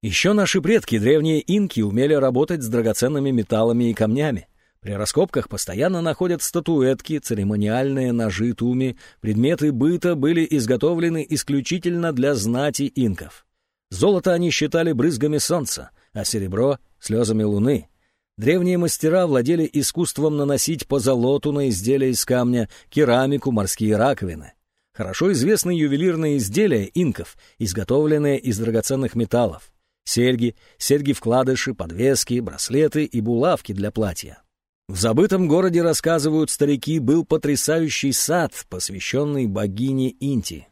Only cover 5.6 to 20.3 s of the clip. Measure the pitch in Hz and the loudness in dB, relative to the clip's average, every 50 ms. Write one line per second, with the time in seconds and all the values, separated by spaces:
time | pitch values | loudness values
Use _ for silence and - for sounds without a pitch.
5.6 | - - 87 98 135 180 190 175 165 165 147 - 185 180 175 156 - - - 170 | -8 -8 -4 -2 -2 0 0 -2 -2 -4 -2 -2 -2 -2 -2 -2 -4 -4 -4 -4
6.6 | 151 - 170 151 127 127 135 - - - 156 147 - - 120 104 98 101 107 104 | -2 0 2 2 2 2 2 -2 -4 -6 -6 -6 -4 -4 -4 -2 -2 0 0 0
7.6 | 104 104 110 123 131 139 139 135 131 127 120 117 113 110 92 87 110 120 117 - | 0 0 0 0 0 -2 -2 -2 -2 0 0 0 -2 -2 -2 -2 -2 -2 -2 -2
8.6 | 117 120 123 127 131 131 120 - - - - _ - 110 107 104 120 139 170 160 | -2 0 0 0 -2 -2 -4 -8 -16 -20 -20 _ -4 -4 0 2 2 2 2 2
9.6 | 147 151 143 117 127 151 175 175 - 175 175 151 131 147 170 170 165 - 151 147 | 0 0 0 2 2 2 2 2 0 0 0 2 0 0 2 2 0 0 0 0
10.6 | 120 107 127 120 131 151 175 165 170 170 165 160 147 - 156 131 - - 147 139 | 2 2 0 2 2 0 0 2 0 -2 -2 -2 -4 -4 -4 -6 -2 -2 -2 -2
11.6 | 127 - 175 185 165 175 175 170 170 165 156 123 127 139 147 123 95 110 117 123 | -2 -2 -4 -4 -2 -2 -2 -2 -2 -2 0 0 2 2 2 0 0 -2 -2 0
12.6 | 139 147 131 - 139 139 _ - 131 113 95 82 - - - - _ _ _ _ | 0 -2 -2 -2 -4 -4 _ 0 0 0 0 -2 -8 -16 -18 -20 _ _ _ _
13.6 | _ _ _ _ _ _ - 87 117 190 208 180 - 190 180 170 175 170 147 - | _ _ _ _ _ _ -4 0 2 4 4 2 2 2 0 2 2 0 0 0
14.6 | 151 151 - 170 165 170 156 113 123 165 165 113 127 151 151 147 - - 175 175 | -2 0 0 0 0 0 0 2 0 0 0 0 -2 0 0 0 0 0 -2 -2
15.6 | 147 - - - - - _ _ _ _ _ 107 101 - - 110 98 92 90 98 | -2 -4 -8 -10 -10 -16 _ _ _ _ _ -8 -6 -4 -4 -4 -4 -4 -2 0
16.6 | 120 139 143 - _ _ _ _ - - 107 110 120 104 113 110 107 104 104 101 | 0 0 0 -2 _ _ _ _ -6 -2 0 0 2 2 2 2 2 2 2 2
17.6 | 104 123 147 117 - _ _ _ _ _ _ _ _ _ _ - 107 123 160 185 | 2 2 2 0 -2 _ _ _ _ _ _ _ _ _ _ -4 0 2 2 2
18.6 | 180 180 180 180 175 165 - - - 160 160 185 180 170 143 127 120 131 170 165 | 2 2 2 2 0 0 -2 0 0 2 2 2 2 2 2 0 2 2 2 0
19.6 | 160 151 - 147 139 - - - 175 - - - 147 156 | 0 0 0 -2 -2 -2 -2 -2 -4 -4 -2 -2 0 0